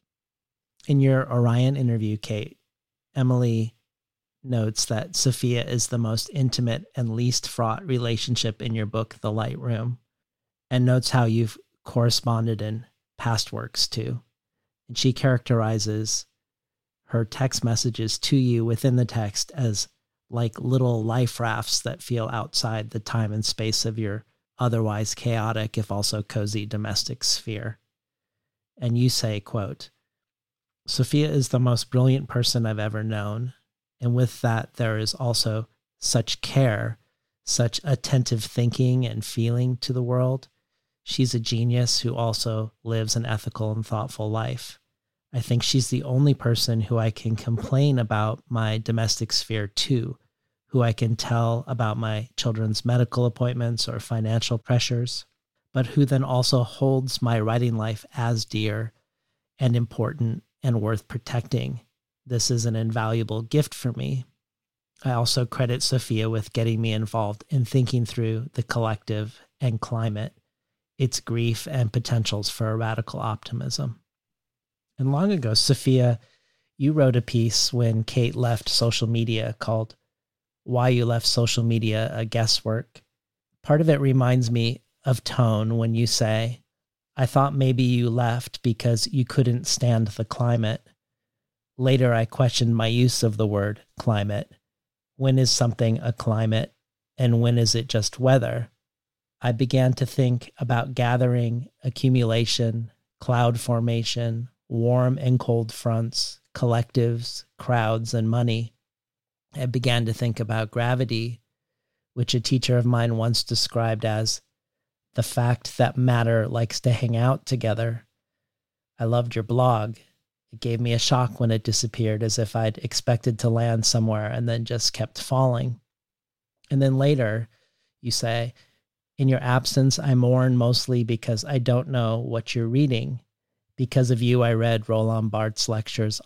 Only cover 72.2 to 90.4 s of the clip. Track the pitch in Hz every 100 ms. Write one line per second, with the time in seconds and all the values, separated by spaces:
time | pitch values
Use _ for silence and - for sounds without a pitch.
72.2 | 104 104 101 - 110 110 110 110 - -
73.2 | 113 104 - 117 131 - - - _ _
74.2 | _ _ _ _ _ _ _ - 135 139
75.2 | 202 185 117 110 - 131 139 127 123 117
76.2 | _ _ _ _ _ - 139 151 131 120
77.2 | - 120 113 - - 123 117 113 107 127
78.2 | 117 - 120 113 - - 117 - 113 117
79.2 | 117 110 113 - - 110 113 - _ _
80.2 | _ _ _ _ - 123 127 123 117 113
81.2 | - - 117 - 117 113 107 107 110 113
82.2 | 113 113 110 - 110 113 - - _ _
83.2 | _ _ _ _ - 151 165 143 139 131
84.2 | 123 127 117 120 117 131 _ _ 131 117
85.2 | - - 113 107 110 113 113 113 117 -
86.2 | 110 110 113 123 _ _ _ _ _ -
87.2 | 127 139 139 143 131 127 123 123 120 120
88.2 | 120 120 - - 123 110 120 113 - 135
89.2 | 123 - 123 120 - - 123 113 107 -
90.2 | 110 -